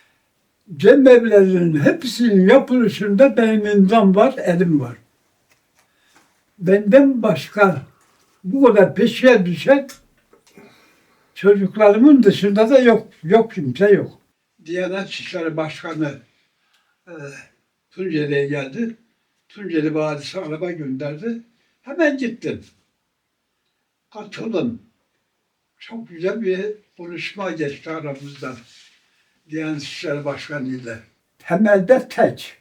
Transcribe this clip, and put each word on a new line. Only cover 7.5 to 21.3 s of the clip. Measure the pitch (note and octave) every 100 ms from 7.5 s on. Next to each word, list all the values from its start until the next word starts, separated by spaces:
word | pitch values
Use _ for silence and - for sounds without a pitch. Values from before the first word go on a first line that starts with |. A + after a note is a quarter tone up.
| - - C3+ - _ _ _ _ _
bu | F#3+ C4
kadar | C4 G#3 F#3 -
peşine | A3+ - B3+ A#3+ F3+
düşen | E3 C#3 C#4+ C#4 - _ _ _ _ _ _ - _ _ _ _ _ _ -
Çocuklarımın | F#3+ G3+ F#3+ G#3+ G#3 G#3 C#4 C#4
dışında | G3+ - G3+ G3+ A3+
da | C4+
yok, | B3 A3 - _
yok, | D#3+ G#3+ A3+
kimse | - C#3 C3 G3+
yok. | F#3+ - - _ _ _ _ D#3
Diyanet | F3 F#3 G3 F#3+
İşleri | - - F#3 E3 D#3
Başkanı, | D#3 - E3+ D#3+ D3 - _ _ _ _ _ _ _ _ _
e, | E3+ C#3+ C#3 - _ _ _ _
Tunceli'ye | - F#3 D#3 D3 C#3+ C#3
geldi. | C#3+ C3+ G3 A3+ - _ _ _ _ _
Tunceli | - G3 D#3+ D3+ D3+
valisi | D3+ D3 - F#3
araba | D#3+ D3+ F3+
gönderdi. | D#3 C#3 C3 C#3+ D3+ A3